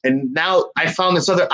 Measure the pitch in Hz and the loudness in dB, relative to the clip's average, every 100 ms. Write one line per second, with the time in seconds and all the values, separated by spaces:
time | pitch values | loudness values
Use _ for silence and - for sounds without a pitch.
0 | 262 135 131 147 180 180 - 147 165 175 | -2 -2 -2 -2 0 0 0 -2 -2 0
1 | 185 175 190 175 - | 0 0 2 0 2